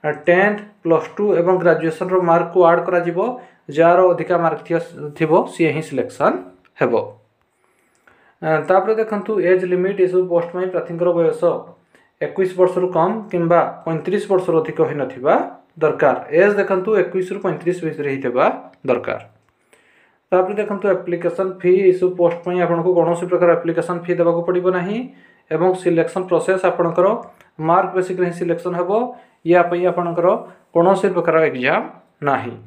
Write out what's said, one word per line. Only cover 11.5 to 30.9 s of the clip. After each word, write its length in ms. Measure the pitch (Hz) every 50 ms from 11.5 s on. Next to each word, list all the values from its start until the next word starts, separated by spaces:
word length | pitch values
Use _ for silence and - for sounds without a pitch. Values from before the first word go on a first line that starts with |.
| - - - - - _ _ _ _ _ _ _ _ _
ଏକୋଇଶ 340 | - - - - 190 180 -
ବର୍ଷରୁ 300 | 180 180 170 - 180 180 175
କମ୍ 380 | 180 165 165 190 220 226 214 -
କିମ୍ବା 520 | - 175 170 170 175 165 147 - - - -
ପଇଁତିରିଶ 420 | 165 165 156 - - 185 202 185 -
ବର୍ଷରୁ 340 | 196 175 - - 160 160
ଅଧିକ 180 | 156 - - -
ହୋଇନଥିବା 800 | 160 135 147 147 131 - - 127 127 147 190 277 370 - - - _ _ _ 165
ଦରକାର। 380 | 156 151 - - 160 139 123 - - -
ଏଜ୍ 260 | 147 165 190 208 202
ଦେଖନ୍ତୁ, 400 | 202 190 190 196 185 180 214 220
ଏକୋଇଶରୁ 420 | 196 170 - - 190 180 - - 202
ପଇଁତିରିଶ 460 | - 175 160 147 - 170 175 - -
ଭିତରେ 240 | 160 147 - 151 139
ହେଇଥିବା 600 | 135 135 135 127 120 123 151 214 269 - - - _ _ _
ଦରକାର। 320 | - 123 120 - - - - - - _ _ _ _ _ _ _ _ _ _ _ _ _ _ _ _ _ _ _ _
ତାପରେ 240 | 185 180 185 190 208
ଦେଖନ୍ତୁ, 340 | 202 208 208 208 190 196 202
application 640 | 185 175 - 180 175 170 170 175 170 - 190 190 185 -
fee, 140 | - 175 185
ଏସବୁ 420 | 196 202 185 180 - 185 180 180
post 220 | 175 175 170 170 - -
ପାଇଁ 160 | 180 180 180
ଆପଣଙ୍କୁ 340 | 175 165 170 170 160 185 180
କୌଣସି 320 | 170 160 165 175 170 180
ପ୍ରକାର 240 | 175 180 170 175 170
application 500 | 165 165 - 165 165 170 - - 180 170
fee 140 | 170 175 175
ଦେବାକୁ 280 | 165 170 170 165 170
ପଡ଼ିବ 280 | 170 180 180 180 180 185
ନାହିଁ 380 | 180 180 175 190 208 233 254 254 - - _ _ _ _ _ _
ଏବଂ 240 | 156 160 170 185 185
selection 500 | 185 - 180 170 165 160 160 - 190 185
process 400 | 180 180 160 165 - 190 185 -
ଆପଣଙ୍କର 580 | 180 175 - 175 165 165 180 180 196 226 233 - - - _ _ _ _ -
mark 340 | 156 160 170 190 190 - 185
ବେସିକ୍ରେ 320 | 185 180 - 180 175 180
ହିଁ 60 | 175
ସିଲେକ୍ସନ୍ 420 | 170 - 180 170 165 165 - 180 175
ହେବ। 400 | 170 175 175 202 226 247 247 - - - _ _ _ _
ୟା 160 | 165 175 180
ପାଇଁ 240 | 175 175 175 175 180
ଆପଣଙ୍କର 400 | 180 175 180 175 170 165 170 170 180 208 - - - - _ _ _ _
କୌଣସି 340 | 165 170 185